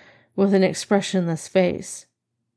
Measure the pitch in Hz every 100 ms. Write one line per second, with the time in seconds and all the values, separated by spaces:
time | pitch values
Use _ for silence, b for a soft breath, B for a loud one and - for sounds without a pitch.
0 | b b b - 196 196 185 156 - 196
1 | - 190 170 160 - 190 180 - - -
2 | - _ _ _ _